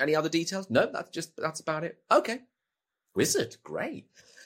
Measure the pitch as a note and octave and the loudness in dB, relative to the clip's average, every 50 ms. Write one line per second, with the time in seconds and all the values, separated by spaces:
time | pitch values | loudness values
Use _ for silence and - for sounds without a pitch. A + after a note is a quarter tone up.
0 | C#3 D3+ D3+ D#3 D#3 D#3 E3 E3+ E3+ - F#3+ G3 F#3+ - A2+ D3 A3 B3+ - - | 0 2 2 2 2 2 0 0 0 -2 -4 -6 -4 2 4 4 4 2 0 -6
1 | - - - E3 D#3+ - _ - - D#3+ D#3 - - D#3+ D#3 D#3 E3+ D#3+ - _ | -10 -8 -8 -10 -10 -10 _ -6 -6 -6 -6 -6 -4 -4 -4 -4 -6 -8 -10 _
2 | _ - B3+ - - A3+ A#3 - - _ _ _ _ _ _ _ _ _ _ _ | _ 4 4 4 4 2 -2 -6 -10 _ _ _ _ _ _ _ _ _ _ _
3 | _ _ - F#2+ C#3+ - - - - - - - - D2+ D#2 D#2+ A3 E4 C#4 - | _ _ 0 2 2 2 2 0 0 -2 -6 -14 -12 -8 -6 -6 -6 -6 -8 -12
4 | - _ _ - - - - - - | -14 _ _ -20 -20 -20 -20 -20 -20